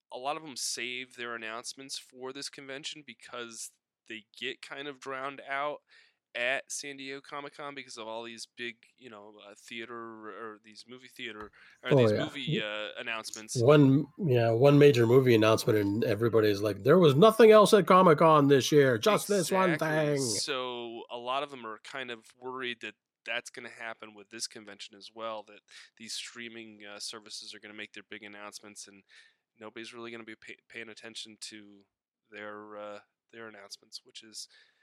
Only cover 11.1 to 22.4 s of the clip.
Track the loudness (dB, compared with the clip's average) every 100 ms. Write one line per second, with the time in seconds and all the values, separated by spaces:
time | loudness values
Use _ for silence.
11.1 | -14 -14 -12 -16 _ -20 _ 0 2 4
12.1 | 2 -4 -8 -6 -4 -6 -8 -10 -12 -10
13.1 | -10 -10 -16 -10 0 6 6 6 2 -2
14.1 | -6 0 2 2 4 6 8 8 6 6
15.1 | 6 6 6 6 2 2 0 0 0 -2
16.1 | 0 2 2 2 0 -2 -2 4 6 6
17.1 | 8 6 8 10 10 10 6 8 8 8
18.1 | 8 8 6 6 4 6 4 4 2 2
19.1 | 0 0 -2 0 0 0 0 0 0 0
20.1 | -2 -2 -4 -4 -6 -6 -8 -10 -12 -12
21.1 | -12 -6 -4 -6 -10 -12 -14 -14 -12 -12
22.1 | -14 -16 _